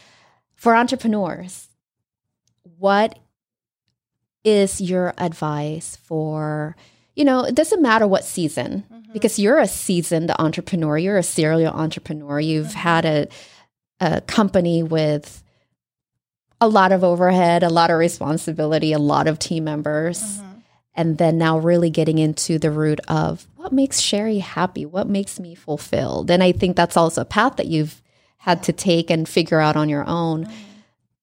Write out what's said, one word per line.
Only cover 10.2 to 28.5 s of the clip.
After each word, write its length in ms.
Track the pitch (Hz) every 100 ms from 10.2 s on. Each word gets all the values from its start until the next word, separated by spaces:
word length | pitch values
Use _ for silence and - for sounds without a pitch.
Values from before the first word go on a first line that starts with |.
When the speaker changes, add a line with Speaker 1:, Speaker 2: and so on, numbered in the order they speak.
| 170 -
Speaker 1:
entrepreneur, 600 | 160 170 - 180 156 151
you're 200 | 185 202
a 40 |
serial 500 | 175 - 151 160 160
entrepreneur, 640 | 156 160 - - 151 143 147
you've 260 | 156 156 156
Speaker 2:
Mm-hmm. 100 | -
Speaker 1:
had 260 | 170 165
a, 240 | 165 151 - - - _ _ _ _ _
a 200 | 165 -
company 600 | - - 196 196 170 170
with 600 | 160 160 156 147 - - _ _ _ _ _ _ _ _ _ _ _ _
a 80 | 226
lot 240 | 214 185
of 100 | 190
overhead, 600 | 180 175 180 180 170 170
a 40 | 175
lot 200 | 165 170
of 80 | 165
responsibility, 960 | 170 - 139 156 - 160 151 156 156
a 60 | 151
lot 280 | 147 143 156
of 120 | 156
team 260 | - 165
members, 580 | 156 151 147 151 160 175 214 202
Speaker 2:
Mm-hmm. 200 | 196 208 _ _ _
Speaker 1:
and 240 | - 165 156
then 200 | 165 165
now 200 | 160 160
really 320 | 165 175 170
getting 280 | 160 160 156
into 400 | 156 151 - 160
the 120 | 156
root 300 | 151 151 151 -
of 380 | 160 160 170 - -
what 160 | 339
makes 280 | 262 269 -
Sherry 380 | - 202 220 208
happy, 460 | 180 - 180 - 147
what 220 | 180 -
makes 300 | 196 196 -
me 160 | 175
fulfilled. 760 | 170 - 147 - - - 69 -
And 120 | 180
I 100 | 185
think 240 | 175 185 180
that's 200 | 170 175
also 260 | 165 160
a 20 | 113
path 300 | 208 247 -
that 100 | -
you've 360 | 160 151 - _ _ _ _
had 260 | -